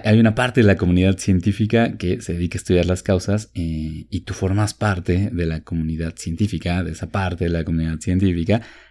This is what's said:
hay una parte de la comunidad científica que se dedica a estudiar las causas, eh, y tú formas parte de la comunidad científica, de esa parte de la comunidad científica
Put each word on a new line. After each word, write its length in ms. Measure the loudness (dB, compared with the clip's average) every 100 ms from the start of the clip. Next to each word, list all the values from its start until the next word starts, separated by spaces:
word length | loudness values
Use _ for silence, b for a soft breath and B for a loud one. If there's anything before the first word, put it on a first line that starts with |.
| 4
hay 140 | 6
una 140 | 6
parte 280 | 4 0 4
de 60 | 4
la 100 | 4
comunidad 400 | 4 4 4 2
científica 760 | 2 2 2 0 2 2 2 -2
que 220 | -4 -4
se 120 | -4
dedica 240 | -4 -2 -4
a 40 |
estudiar 260 | 0 2 2
las 160 | 0
causas, 480 | 0 0 0 -2 -4
eh, 540 | -6 -4 -4 -6 -8 -8
y 120 | -8
tú 120 | -8
formas 400 | -4 -2 0 0
parte 560 | -2 -2 -2 0 0 0
de 140 | -2 -2
la 160 | -4
comunidad 540 | -6 -4 -4 -4 -6 -8
científica, 680 | -6 -2 -2 -2 -2 -2
de 100 | -4
esa 180 | -6 -6
parte 340 | -4 -4 -2 -2
de 60 |
la 120 | -2
comunidad 360 | -2 -2 -2 -4
científica 640 | -2 2 2 0 0 0 B B B